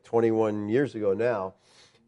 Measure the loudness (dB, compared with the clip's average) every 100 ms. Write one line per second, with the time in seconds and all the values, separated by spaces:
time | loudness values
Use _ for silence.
0 | -2 2 2 2 0 -2 0 0 0 -2
1 | -2 0 0 -2 -6 -12 _ -20 _ _